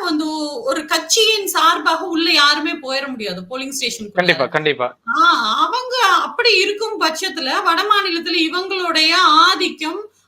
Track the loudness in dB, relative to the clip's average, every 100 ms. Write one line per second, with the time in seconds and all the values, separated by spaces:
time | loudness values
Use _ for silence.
0 | -2 -2 -2 -4 -6 -6 -4 -4 -2 -4
1 | 0 2 2 2 0 2 2 2 0 0
2 | -2 0 2 4 4 2 -2 -6 -6 -4
3 | -4 -6 -8 -8 -8 -8 -8 -6 -6 -6
4 | -4 0 2 2 0 0 0 0 -4 -6
5 | -4 2 4 2 0 0 0 -2 -4 0
6 | 2 2 0 0 2 2 2 -2 -6 -2
7 | -2 -2 -6 -6 -4 0 0 0 2 2
8 | 2 -2 -2 -2 0 -2 -4 -4 -2 0
9 | 2 4 4 6 6 4 -2 -4 -8 -8
10 | -12 _